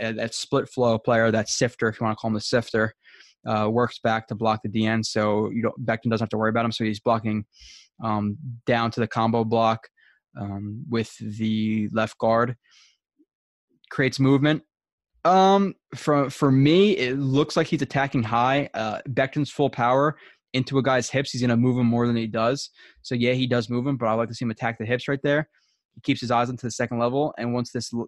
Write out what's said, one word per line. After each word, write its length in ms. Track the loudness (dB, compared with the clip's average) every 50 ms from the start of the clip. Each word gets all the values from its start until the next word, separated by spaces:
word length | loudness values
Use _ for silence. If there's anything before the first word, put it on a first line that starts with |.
| -4
a, 200 | -6 -4 -4 -6
a 80 | -6 -6
split 360 | -10 -6 -2 -2 -2 -2 -2
flow 300 | -2 0 2 2 2 2
player, 320 | 2 2 2 4 4 4
that 180 | 2 2 0 -2
sifter, 400 | -2 0 0 -2 0 -2 -2 -2
if 120 | -2 -2
you 40 | -4
wanna 120 | -4 -4
call 120 | -4 -4 -4
him 60 | -4
the 60 | -4
sifter, 540 | -2 0 0 -2 0 0 0 0 0 -2 -4 _ _ -20 -20 -20 -20 -20 _ _ _
uh, 220 | -4 -2 0 0 0
works 300 | 0 0 0 -2 -4 -4 -2
back 260 | -2 -2 -2 -4 -6
to 60 | -8
block 260 | -4 -2 -2 -2 -2 -4
the 60 | -4
D 160 | -2 0 0
end. 180 | 0 0 0 -2
So 460 | -2 -2 0 0 0 0 0 -2 -2
you 120 | -4 -2 -4
don't, 220 | -4 -4 -4 -4
Becton 260 | -4 -4 -2 -2 -2
doesn't 140 | 0 0 -2
have 60 | -2
to 80 | -2 -2
worry 120 | 0 0
about 140 | 0 0 0
him. 80 | -2 -2
So 120 | -2 -2
he's 160 | -2 -2 -2
blocking, 440 | 0 0 0 2 0 -2 -4 -4 -6 -8 _ -20 -20 -20 -20 -20 -20 _ _ -8 -4
um, 360 | -2 -2 0 0 -2 -4 -4 -8 -12 -12 -8 -2
down 240 | -2 0 0 0 -2 -2
to 80 | -2
the 60 | -4
combo 380 | -2 0 0 0 2 2 0 0
block, 420 | 2 2 2 2 2 2 0 -4 -12 _ _ _ _ _ _ _ _ _
um, 500 | -10 -10 -8 -8 -8 -8 -10 -10 -10 -8 -4
with 260 | -4 -4 -4 -4 -8 -12
the 680 | -12 -10 -6 -4 -2 -2 0 0 0 0 0 -2 -2 -2 -2
left 260 | -2 -2 -2 -4 -2
guard, 380 | 0 2 2 2 2 0 -4 -8 _ _ _ _ _ _ _ _ _ _ _ _ _ _ _ _ _ _ _ _ _ _ _ _ _ _
creates 280 | -2 0 0 0 2 2
movement. 440 | 4 4 4 4 4 2 2 0 -4 _ _ _ _ _ _ _ _ _ _ _ 2
Um, 500 | 4 6 6 6 6 6 4 4 0 -2 -8 _ _ -18
for, 360 | -6 0 2 2 2 2 0
for 200 | -2 0 2 4
me, 460 | 6 6 6 6 6 6 6 4 4
it 220 | 2 0 -2 -2 -2
looks 380 | -2 0 2 2 2 2 0
like 100 | 0 0
he's 160 | 0 0 -2 -2
attacking 400 | -2 -2 -2 -2 0 0 -2 -2
high. 480 | 0 0 2 2 2 2 0 -2 -4 -6
Uh, 260 | -6 -4 -4 -6 -8 -8 -4
Becton's 420 | -2 -2 -2 0 0 -2 -4 -4
full 200 | 0 0 0 0
power 460 | 0 0 2 2 4 4 2 2 0 -4 -10 -20 -20 _ _ _ -4
into 260 | -4 -2 0 0 0
a 40 | 2
guy's 260 | 2 2 2 0 0
hips, 200 | -2 -2 -2 -2
he's 100 | -4 -2
gonna 160 | 0 2 2
move 220 | 4 4 2 2 2
him 80 | 2
more 200 | 2 2 2 2
than 100 | 2 0
he 100 | -2 -2
does. 440 | -4 -2 0 0 0 0 -2 -6 -12 -16 _ -20 -20 _ _ -8
So, 120 | -6 -2
yeah, 180 | 0 0 0 2
he 140 | 0 0
does 240 | 0 0 0 0 0
move 160 | -2 -2 -2
him, 100 | -2 -2
but 100 | -2 0
I 80 | 0 0
like 140 | 0 -2 -4
to 60 | -4
see 100 | -6 -6
him 60 | -6
attack 280 | -4 -4 -4 -4 -4 -4
the 60 | -4
hips 240 | -2 -2 -2 -2 -4
right 140 | -4 -2 0
there. 260 | 0 0 0 0 -4 _ _ _ _ _ _ _ _ _
He 60 | -8
keeps 200 | -2 -2 -2 -2
his 100 | 0 0
eyes 180 | 2 2 2 0
onto 180 | -2 -6 -8
the 40 | -8
second 280 | -4 -4 -4 -4 -2 -2
level, 360 | -2 0 0 0 -2 -2 -4 -4
and 140 | -4 -2 -2
once 180 | -2 -4 -4
this, 200 | -6 -8 -8 -6 -6 -8 -6